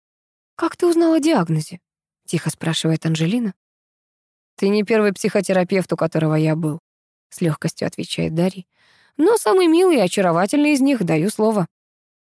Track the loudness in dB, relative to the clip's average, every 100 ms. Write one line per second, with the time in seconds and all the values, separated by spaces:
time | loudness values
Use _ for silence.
0 | _ _ _ _ _ -6 -6 0 0 2
1 | 2 2 2 2 0 -2 -4 -12 _ _
2 | _ _ -6 -6 -4 -6 -6 -2 -2 -2
3 | -2 -2 0 -2 -4 -8 _ _ _ _
4 | _ _ _ _ _ -4 -2 0 0 2
5 | 0 0 -2 -2 0 0 0 -2 -2 -2
6 | -2 0 0 2 0 0 -2 -6 _ _
7 | _ _ _ -4 -4 -2 -6 -6 -8 -6
8 | -10 -6 -4 -2 -2 -4 -16 _ _ _
9 | _ -2 2 2 2 2 4 4 4 4
10 | 2 2 2 2 2 2 2 2 2 0
11 | 0 0 -2 0 0 0 -4 _ _ _
12 | _ _